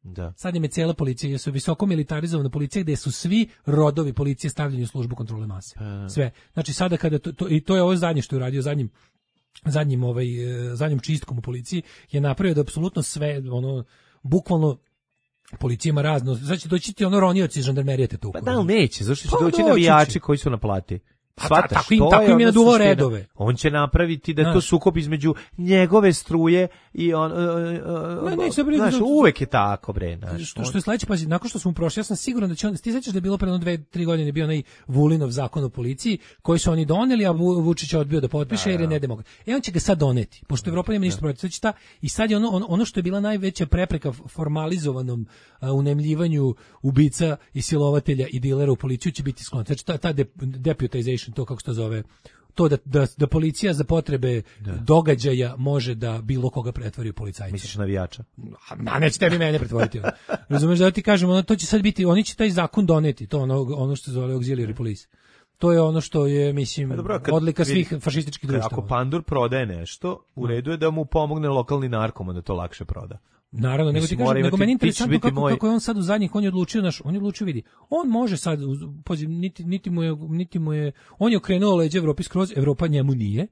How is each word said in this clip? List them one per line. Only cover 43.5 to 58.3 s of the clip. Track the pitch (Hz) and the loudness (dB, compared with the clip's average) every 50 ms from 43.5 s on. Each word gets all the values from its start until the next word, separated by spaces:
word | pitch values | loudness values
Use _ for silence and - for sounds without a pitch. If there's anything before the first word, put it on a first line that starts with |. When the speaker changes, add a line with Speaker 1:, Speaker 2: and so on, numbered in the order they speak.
| 180 - 170 | -2 -4 -2
Speaker 2:
prepreka | 143 - 175 185 180 175 151 - 147 | 0 0 0 0 -2 -4 -4 -4 -6
f-, | 120 139 - | -8 -8 -14
formalizovanom, | - - - 160 147 151 156 156 160 180 180 151 147 127 127 127 123 123 117 110 - - - - _ _ _ | -16 -10 -6 -4 -4 -2 -2 -2 -4 -4 -2 -2 -4 -4 -4 -4 -4 -4 -6 -8 -10 -14 -20 -20 _ _ _
a, | - 131 139 | -4 -2 0
unemljivanju | 139 139 143 143 147 147 156 156 156 170 170 156 147 139 131 117 _ - _ _ _ | 0 2 2 0 0 0 0 0 0 0 0 2 2 2 0 0 _ -10 _ _ _
ubica | - 135 135 135 151 143 - - 170 160 147 - _ _ _ | -2 2 4 4 4 4 4 0 0 0 0 -4 _ _ _
i | 139 | -6
silovatelja | 117 - 160 147 143 143 147 147 - - 143 131 127 | -4 0 0 2 2 4 2 2 2 0 0 0 -2
i | - - 127 | -2 -4 -2
dilera | 123 135 135 139 143 139 | -2 0 0 2 2 2
u | 131 | 2
policiju | - - 131 127 120 - 170 | 0 0 -6 -6 -2 -4 -4
će | - - 139 | -4 -2 -6
biti | 139 131 - - | -6 -6 -8 -12
sklon. | - - 127 107 | -8 -6 -6 -4
Znači, | - 143 - - | -4 -6 -6 -4
ta, | - 170 | -6 -6
ta | 143 - 175 151 | -2 -2 -2 0
de-, | 139 135 - _ | 0 -2 -2 _
deputization, | - 135 131 131 131 127 160 151 - 131 117 - 127 117 123 127 120 - - | -8 -8 -8 -8 -2 -2 -2 -2 0 -2 -4 -2 -4 -2 -2 -2 -4 -6 -8
to | 113 - 127 | -8 -8 -6
kako | - 131 110 | -6 -8 -10
se | - | -6
to | - 120 | -6 -4
zove, | 113 113 110 113 110 107 - _ _ _ - _ _ _ _ _ | -4 -4 -4 -4 -6 -8 -10 _ _ _ -20 _ _ _ _ _
to | - 170 151 | 2 2 2
da, | 143 135 _ | 2 0 _
da, | 139 131 147 135 - - | 0 2 2 2 2 0
da | - 147 | 0 0
policija | 127 - 160 160 160 147 - - 196 170 | 2 2 2 2 0 -2 0 0 0 0
za | 143 147 | 0 0
potrebe | - 165 165 151 - 143 131 123 127 120 113 107 - - - | 0 0 0 0 -2 -2 -2 0 0 0 -2 -4 -8 -16 -12
Speaker 1:
Da. | 104 101 92 | -8 -8 -6
Speaker 2:
događaja | 87 117 127 156 165 160 156 143 120 113 143 131 127 127 120 123 | -4 2 4 4 6 6 4 2 2 2 0 0 0 -2 -2 -4
može | 117 131 139 143 143 120 127 120 | -4 -2 0 0 0 -2 -4 -6
da | 110 120 117 113 113 | -4 -4 -4 -4 -4
bilo | 110 110 135 127 123 127 | -4 -4 -2 -2 -2 -2
koga | - 131 110 123 | -2 -4 -6 -6
pretvori | 120 - 117 104 - - 120 110 | -8 -6 -8 -8 -8 -8 -8 -8
u | 101 | -8
policajca. | - 110 101 92 - 101 95 | -8 -10 -10 -10 -10 -10 -8
Speaker 1:
Misliš | 95 98 95 - 95 | -8 -8 -10 -8 -6
navijača? | 101 101 98 98 95 90 87 - - 117 _ | -4 -2 -2 -2 -2 -4 -6 -10 -16 -18 _